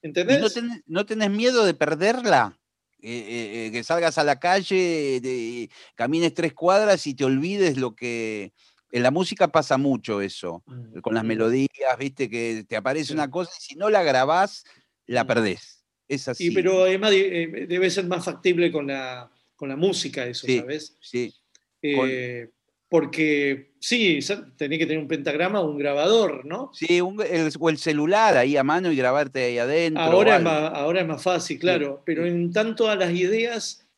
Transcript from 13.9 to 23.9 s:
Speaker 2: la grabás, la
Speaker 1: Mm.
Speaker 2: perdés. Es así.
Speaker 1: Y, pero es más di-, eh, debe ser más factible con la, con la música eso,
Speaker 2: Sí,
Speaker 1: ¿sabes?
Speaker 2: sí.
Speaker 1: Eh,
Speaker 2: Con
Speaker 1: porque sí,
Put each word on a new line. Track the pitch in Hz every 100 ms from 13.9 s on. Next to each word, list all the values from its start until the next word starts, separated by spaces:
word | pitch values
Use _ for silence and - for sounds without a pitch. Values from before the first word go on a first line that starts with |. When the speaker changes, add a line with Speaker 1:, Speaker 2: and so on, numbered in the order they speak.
Speaker 2:
la | 208
grabás, | 165 131 135 165 202 - - _ _ _ -
la | 120
Speaker 1:
Mm. | 117
Speaker 2:
perdés. | 117 107 98 - _ _ _ _
Es | 139 135
así. | 117 175
Speaker 1:
Y, |
pero | 185 180 190 185
es | 190
más | 214
di-, | 196
eh, | 196 175 165 - 180
debe | 175 185
ser | 180 180
más | 180
factible | 175 156 185 175 170
con | 151 139
la, | 139 131 127 120 _ _ _
con | 139
la | 135
música | 180 180 - 127 123
eso, | 120 123
Speaker 2:
Sí, | 127
Speaker 1:
¿sabes? | 123 151 151 _
Speaker 2:
sí. | - 120 113 _ _ _ _ _
Speaker 1:
Eh, | 151 143 131 127 123 120 113
Speaker 2:
Con | _ _ _ _
Speaker 1:
porque | 170 156 156 156 147 143 139 - _
sí, | -